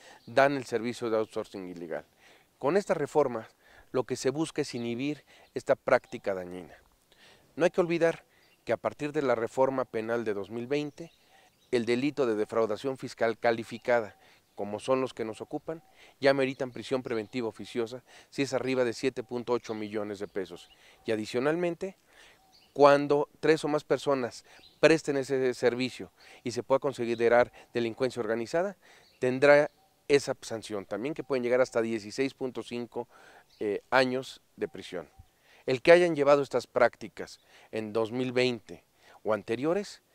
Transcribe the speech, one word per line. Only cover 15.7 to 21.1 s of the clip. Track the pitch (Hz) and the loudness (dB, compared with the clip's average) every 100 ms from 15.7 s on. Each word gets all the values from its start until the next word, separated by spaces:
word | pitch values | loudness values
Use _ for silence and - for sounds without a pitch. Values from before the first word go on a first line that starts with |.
| 160 _ _ - - | -14 _ _ -20 0
ya | 139 | 2
meritan | 139 131 135 131 | 2 0 -2 -8
prisión | 120 107 131 | -8 -4 -4
preventiva | 123 117 104 127 113 | -2 -6 -4 -6 -6
oficiosa | - 101 120 113 127 - - - | -8 -10 -6 -6 -6 -18 -20 -12
si | - | -4
es | 139 | -2
arriba | 131 127 127 | -2 0 0
de | 123 | 0
siete | 110 131 127 | 0 -2 -4
punto | 113 123 117 | -6 -6 -2
ocho | 120 - | -2 -2
millones | 110 107 107 104 98 | -8 -6 -6 -8 -8
de | 98 | -8
pesos. | 101 87 85 - _ - - | -6 -8 -10 -20 _ -20 -12
Y | - | -4